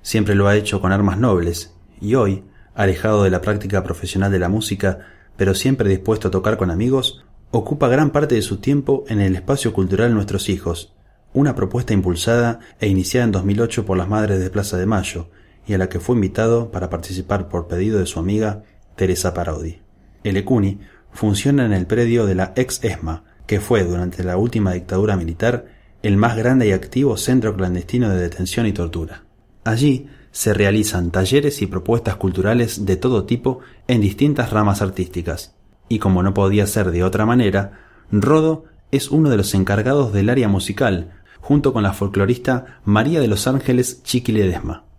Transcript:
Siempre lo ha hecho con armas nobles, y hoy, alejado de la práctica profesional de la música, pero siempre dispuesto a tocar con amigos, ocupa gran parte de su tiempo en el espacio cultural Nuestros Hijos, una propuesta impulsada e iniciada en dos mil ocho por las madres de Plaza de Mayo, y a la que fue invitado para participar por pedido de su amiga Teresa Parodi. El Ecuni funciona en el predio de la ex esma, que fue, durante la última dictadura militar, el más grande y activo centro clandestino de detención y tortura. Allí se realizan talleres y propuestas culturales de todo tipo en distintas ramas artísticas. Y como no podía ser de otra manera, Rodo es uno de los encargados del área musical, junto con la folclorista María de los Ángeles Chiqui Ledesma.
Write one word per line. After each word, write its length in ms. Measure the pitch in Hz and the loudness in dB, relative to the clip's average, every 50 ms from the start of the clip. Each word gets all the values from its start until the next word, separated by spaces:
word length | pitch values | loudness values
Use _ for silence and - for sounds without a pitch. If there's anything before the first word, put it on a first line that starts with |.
Siempre 340 | - - - 113 104 98 104 | -12 -2 0 0 2 2 2
lo 140 | 101 101 101 | 4 4 4
ha 80 | 101 | 4
hecho 240 | 107 104 - - 98 | 4 2 0 -4 -2
con 120 | 95 92 95 | 0 0 2
armas 260 | 98 104 98 90 95 | 2 2 2 2 2
nobles, 580 | 120 123 101 90 85 85 85 - - - - - - - - - | 2 2 2 2 2 0 -4 -4 -8 -14 -18 -20 -20 -20 -20 -10
y 140 | - 104 117 | -4 0 2
hoy, 300 | 135 113 101 98 95 - - _ - - _ - | 2 2 2 0 -2 -6 -14 _ -20 -20 _ -4
alejado 500 | - 104 98 92 - - 110 107 104 101 | 0 2 2 2 0 0 0 2 4 4
de 60 | 95 | 4
la 100 | 92 90 90 | 2 0 0
práctica 420 | - 104 101 101 98 101 95 92 | -2 -4 -2 -4 -2 -2 -2 -2
profesional 480 | - 90 - - 92 - 95 98 101 101 | -2 -6 -6 -6 -6 -2 -2 0 0 2
de 60 | 95 | 0
la 100 | 90 87 | 0 0
música, 580 | 98 110 110 - 107 95 - 98 92 - - - - - _ _ - | 0 -2 -2 -4 -4 -2 -2 -2 -2 -2 -8 -20 -20 -20 _ _ -4
pero 180 | - 98 95 92 | -2 0 0 2
siempre 340 | - - 131 135 135 113 98 | 2 2 0 2 2 2 2
dispuesto 400 | 98 90 82 104 110 107 - 98 | 0 0 2 0 -2 0 0 -2
a 20 | |
tocar 260 | 92 95 92 104 110 | -2 0 0 0 0
con 140 | 107 98 90 | 0 0 -2
amigos, 540 | 82 90 110 123 131 135 127 - - - - _ - - - - - | 0 0 0 0 0 0 0 -2 -8 -8 -20 _ -20 -20 -18 -4 -4
ocupa 340 | 117 117 - 151 143 156 | -4 -2 -2 -2 0 2
gran 240 | 127 123 139 156 143 | 2 4 4 2 2
parte 240 | - 147 147 143 127 | 2 0 0 2 2
de 80 | 113 98 | 0 0
su 160 | - 104 98 | -2 -6 -4
tiempo 460 | - - 143 143 135 - 139 131 139 | 0 0 0 0 2 0 0 -2 -2
en 140 | - 113 104 | -4 0 0
el 160 | 98 95 92 | 2 2 0
espacio 360 | 87 85 - 139 135 - 113 98 | -2 -2 -2 -2 0 0 -2 0
cultural 400 | 98 95 90 95 95 113 120 117 | 0 0 0 2 2 2 2 2
Nuestros 360 | 107 98 104 - 95 - - | 2 0 -2 -4 -4 -2 -2
Hijos, 440 | 98 90 - - 85 - - - _ _ _ _ _ _ _ _ - | -4 -4 -2 -6 -6 -6 -8 -16 _ _ _ _ _ _ _ _ -2
una 220 | 131 143 147 120 | 0 0 0 0
propuesta 380 | - 98 - - 120 123 - 113 | -2 -4 -2 -2 -4 -2 0 0
impulsada 680 | 101 87 92 87 80 - - 117 120 120 117 113 117 - - - _ | 0 0 0 -2 -2 0 0 2 2 2 0 -2 -4 -10 -20 -10 _
e 80 | - 104 | -2 0
iniciada 360 | 95 95 92 - - 123 120 | 0 0 0 0 0 0 2
en 80 | 113 98 | 2 0
dos 120 | 95 90 | 0 0
mil 160 | 101 101 104 | 0 0 0
ocho 260 | 117 113 - - 107 | 0 -2 -2 -4 -4
por 100 | 101 95 | -2 -2
las 120 | 92 87 92 | -2 0 0
madres 320 | 104 107 107 101 101 95 | -2 -2 0 0 0 0
de 100 | 92 85 | -2 -2
Plaza 260 | - 104 98 101 - | -4 -4 -4 -2 -4
de 100 | 92 92 | -2 -2
Mayo, 440 | 98 110 101 95 - - 87 85 - _ _ - _ _ - - | 0 0 0 -2 -4 -8 -10 -12 -12 _ _ -20 _ _ -20 -8
y 80 | - 104 | -4 -2
a 40 | 92 | -2
la 100 | 95 92 | -2 -2
que 120 | - - | -4 -6
fue 160 | - - 123 | -2 0 0
invitado 560 | 120 101 92 - - 110 113 117 117 117 113 - | 0 0 0 0 0 0 2 2 2 0 -2 -6
para 180 | 92 90 87 | -8 -6 -6
participar 580 | 90 85 85 - 92 92 87 - 101 98 87 - | -6 -8 -8 -8 -10 -10 -6 -4 -4 -4 -4 -4
por 200 | - 90 82 - | -6 -6 -6 -4
pedido 320 | 87 87 95 107 110 104 | -4 -2 -2 0 0 0
de 60 | 90 | 0
su 120 | - - 85 | -2 -4 -4
amiga 460 | 82 92 101 107 107 107 101 101 - _ _ - _ _ - | -4 -2 0 0 0 -2 -4 -6 -10 _ _ -20 _ _ -6
Teresa 360 | - 98 92 92 87 - 92 87 | -2 0 0 0 0 -2 -4 -2
Parodi. 480 | 90 87 85 82 78 80 80 80 - - _ _ _ _ - - _ - | -2 -4 -4 -6 -6 -8 -10 -12 -12 -20 _ _ _ _ -20 -20 _ -6
El 120 | 110 98 | -2 -2
Ecuni 440 | 95 101 - 135 117 101 98 98 101 - - - - _ _ - | -2 0 0 2 2 2 0 -2 -4 -12 -20 -20 -20 _ _ -10
funciona 520 | - - 107 101 101 - 139 143 143 127 | -4 0 0 0 2 2 2 2 2 2
en 80 | 113 101 | 2 2
el 140 | 92 90 | 0 0
predio 400 | 87 110 110 120 117 117 117 113 | 0 0 0 2 2 2 2 2
de 80 | 101 95 | 2 2
la 180 | 90 92 92 - | 0 0 -2 -2
ex 260 | - 127 127 - - - | -2 -2 -2 -4 -4 -4
esma, 420 | 113 92 - 80 80 82 80 - _ _ _ - | -4 -4 -4 -6 -8 -8 -8 -10 _ _ _ -6
que 140 | - 107 98 | -2 -2 -2
fue, 240 | 101 - 123 110 95 | 0 2 2 2 2
durante 400 | 85 90 87 87 90 90 - 92 | 0 0 -2 -2 -4 -4 -4 -4
la 120 | 90 90 | -2 0
última 360 | 90 107 120 120 113 104 95 90 | 0 0 0 0 0 0 0 -2
dictadura 440 | 90 85 - 101 95 101 107 104 | -2 -4 -4 -2 0 2 2 0
militar, 500 | 92 85 82 82 - - 113 120 123 - - - - _ _ - - - | 0 -2 -4 -4 -2 0 0 0 -2 -6 -10 -20 -20 _ _ -20 -6 0
el 140 | 107 101 | 2 2
más 200 | 98 107 120 117 | 4 4 2 2
grande 300 | 113 110 123 131 131 123 | 2 2 2 4 4 4
y 60 | 107 95 | 4 2
activo 440 | 90 - - - 127 139 139 110 | 2 -2 -4 -2 0 2 2 0
centro 380 | 98 - - 127 131 110 110 98 | 0 0 2 2 2 2 0 -2
clandestino 540 | 92 95 90 90 90 87 - - 123 123 107 | -2 -2 -2 -2 -4 -4 -4 -2 0 0 2
de 100 | 95 90 | 2 0
detención 460 | 90 87 85 - 92 90 - - 117 | 0 -2 -4 -4 -6 -4 -2 -2 0
y 60 | 107 85 | 0 0
tortura. 500 | - 87 82 80 85 80 76 - - - _ _ _ _ _ _ _ - | -2 -4 -4 -4 -6 -8 -8 -10 -16 -20 _ _ _ _ _ _ _ -4
Allí 460 | 113 113 117 139 147 135 127 - - - - - - _ | -2 0 2 2 2 2 2 -2 -10 -20 -20 -20 -18 _
se 200 | - - 110 104 | -4 0 0 2
realizan 580 | 95 104 98 101 110 104 104 - 92 87 85 | 4 4 2 4 2 0 0 0 -2 -2 0
talleres 520 | 85 92 92 90 120 143 143 147 143 - 104 | 0 0 0 4 2 2 2 2 -2 -2 -6
y 40 | |
propuestas 500 | 90 - 95 90 - - 156 - - 95 | -4 -4 -6 -2 0 0 0 0 -2 -4
culturales 680 | - - 95 85 92 92 104 113 120 120 113 - - 107 | -2 -2 -2 -2 0 0 2 2 2 0 0 -2 -6 -2
de 120 | 95 95 | -2 -2
todo 280 | 90 - 127 127 107 95 | 0 0 0 0 0 0
tipo 360 | - 120 120 - 143 123 - - - - - _ | 0 -2 -2 0 -2 -4 -4 -10 -20 -20 -20 _
en 140 | _ 123 117 | _ 2 2
distintas 500 | 104 101 - - 143 147 147 - 123 - | 2 2 2 2 0 0 2 0 -2 -2
ramas 320 | - 107 107 104 98 101 107 | 0 0 2 2 2 0 0
artísticas. 760 | 95 95 - 92 - - 87 85 87 78 78 - - _ _ _ _ _ _ _ - | -4 -2 -4 -6 -6 -6 -8 -6 -6 -6 -8 -10 -16 _ _ _ _ _ _ _ -4
Y 120 | 117 107 | -4 -2
como 220 | - 101 92 90 90 | 0 2 2 2 2
no 120 | 98 98 | 0 2
podía 320 | 104 101 95 101 104 101 | 2 2 2 2 2 0
ser 240 | 101 - 110 101 92 | 0 0 0 0 0
de 140 | 82 87 90 | 0 0 0
otra 200 | 92 92 - 107 | 0 0 0 0
manera, 560 | 113 120 123 120 101 95 98 98 101 - - - - _ - _ - | 2 2 4 2 2 2 0 -2 -2 -8 -18 -20 -20 _ -20 _ -2
Rodo 540 | - 208 - 117 151 156 156 160 160 156 - - _ - _ _ | 0 0 2 4 4 4 4 2 0 -2 -6 -18 _ -20 _ _
es 200 | - 139 135 - | -2 -2 -2 0
uno 200 | - 156 160 147 | 2 2 4 4
de 60 | 127 | 4
los 180 | 104 98 98 - | 2 0 2 2
encargados 580 | 98 92 95 101 104 107 123 139 147 139 117 101 | 0 0 2 0 0 0 2 2 2 0 0 0
del 160 | 101 98 107 | 0 2 2
área 200 | 120 135 120 107 | 2 2 2 2
musical, 760 | 98 95 - - 101 - 139 117 95 87 80 - - - - _ - - | 2 0 0 -4 -4 0 0 0 0 -2 -4 -8 -14 -20 -20 _ -20 -20
junto 320 | - - 143 147 143 139 123 | -2 2 2 4 4 2 0
con 100 | 117 104 | 2 0
la 100 | 98 95 | 0 0
folclorista 880 | - 101 98 95 101 98 98 123 120 - - 127 120 123 - - - - | -2 -4 -2 0 0 2 2 0 0 0 -2 -2 -2 -2 -8 -20 -10 -2
María 360 | 104 101 107 110 139 165 165 | 2 2 2 2 2 2 2
de 80 | 139 110 | 2 2
los 180 | 104 98 - | 0 0 0
Ángeles 560 | 127 131 139 135 - 127 123 127 - - - _ | 0 -2 0 0 2 2 2 2 -2 -4 -12 _
Chiqui 300 | - - 123 120 - 113 | -2 -2 -2 0 0 0
Ledesma. 520 | 107 101 92 87 - - - 92 - _ - - | 2 2 2 0 -2 -4 -8 -8 -8 _ -20 -20